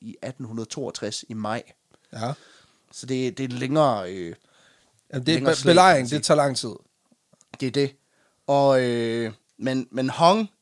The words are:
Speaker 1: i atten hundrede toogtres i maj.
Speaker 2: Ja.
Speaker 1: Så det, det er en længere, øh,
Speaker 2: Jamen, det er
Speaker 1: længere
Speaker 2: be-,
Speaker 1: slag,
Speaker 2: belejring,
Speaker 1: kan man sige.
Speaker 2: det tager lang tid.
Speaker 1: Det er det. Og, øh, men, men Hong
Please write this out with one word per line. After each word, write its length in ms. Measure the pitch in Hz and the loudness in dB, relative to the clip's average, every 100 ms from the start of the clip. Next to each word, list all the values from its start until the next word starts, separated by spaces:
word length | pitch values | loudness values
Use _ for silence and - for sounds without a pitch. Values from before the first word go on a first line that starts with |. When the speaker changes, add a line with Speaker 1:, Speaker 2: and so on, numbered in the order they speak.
Speaker 1:
i 160 | 110 - | -18 -14
atten 220 | 113 - | -14 -12
hundrede 240 | 120 113 110 | -12 -10 -10
toogtres 560 | - 120 - 104 - - | -8 -10 -8 -10 -10 -12
i 60 | |
maj. 280 | 110 107 113 - _ _ _ _ | -10 -6 -6 -10 _ _ _ _
Speaker 2:
Ja. 200 | 113 117 143 _ _ _ _ _ | -10 -8 -8 _ _ _ _ _
Speaker 1:
Så 140 | - 123 | -20 -8
det, 320 | 131 127 - | -4 -4 -4
det 60 | |
er 40 | 135 | -8
en 60 | |
længere, 580 | 123 131 156 147 110 90 | -6 -2 2 2 2 -4
øh, 220 | 95 85 85 _ _ _ _ _ _ _ | -8 -10 -12 _ _ _ _ _ _ _
Speaker 2:
Jamen, 140 | 135 127 | -6 -2
det 60 | |
er 40 | 160 | 0
Speaker 1:
længere 160 | 135 | 2
Speaker 2:
be-, 40 | 120 | 2
Speaker 1:
slag, 140 | 135 | 4
Speaker 2:
belejring, 240 | 170 185 156 | 8 8 6
Speaker 1:
kan 60 | |
man 60 | 123 | 2
sige. 80 | 147 | -4
Speaker 2:
det 60 | |
tager 120 | - 151 | 2 4
lang 200 | 143 127 | 4 -2
tid. 140 | 120 - _ _ _ _ _ _ _ - | -6 -12 _ _ _ _ _ _ _ -8
Speaker 1:
Det 60 | 131 | -4
er 40 | |
det. 240 | 139 139 - _ _ _ _ - | -2 -2 -4 _ _ _ _ 0
Og, 360 | 143 139 131 | 4 6 4
øh, 500 | 123 120 117 117 113 107 _ _ | 2 0 -2 -2 -4 -8 _ _
men, 300 | 123 131 - | -4 -4 -4
men 180 | 123 131 | -6 -6
Hong 380 | - 170 208 214 - | 2 4 4 0 -8